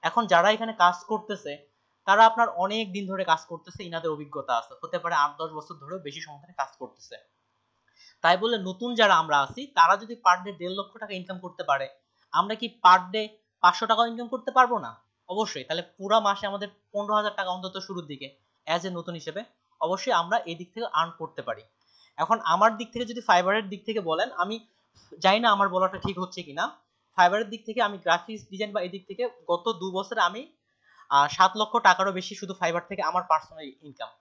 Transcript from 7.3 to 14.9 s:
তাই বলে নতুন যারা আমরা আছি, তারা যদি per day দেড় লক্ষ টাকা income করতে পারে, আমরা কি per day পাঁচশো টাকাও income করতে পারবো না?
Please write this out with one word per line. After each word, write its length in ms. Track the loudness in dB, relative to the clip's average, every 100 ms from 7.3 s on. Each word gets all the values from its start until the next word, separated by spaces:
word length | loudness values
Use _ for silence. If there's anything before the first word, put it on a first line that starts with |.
| _ _ _ _ _ _ _ -20 _
তাই 160 | 2 2
বলে 220 | 0 -2
নতুন 360 | -4 -8 -6
যারা 200 | 2 6
আমরা 260 | 6 4 0
আছি, 260 | 0 -6 -6
তারা 300 | 4 6 6
যদি 160 | 0
per 320 | 0 2 2
day 120 | 0 -10
দেড় 180 | -8
লক্ষ 240 | -8 -10 -12
টাকা 140 | -12
income 260 | -12 -10 -14
করতে 240 | -14 -10
পারে, 260 | -2 -2 -2 -12 _ _ _
আমরা 220 | -2 0
কি 260 | -2 -8 _
per 160 | 6 6 4
day 160 | -6 -6 _ _ _
পাঁচশো 260 | 2 2 0
টাকাও 200 | 2 2
income 220 | -2 -8
করতে 220 | -8 -2
পারবো 280 | 4 4 2
না? 220 | -6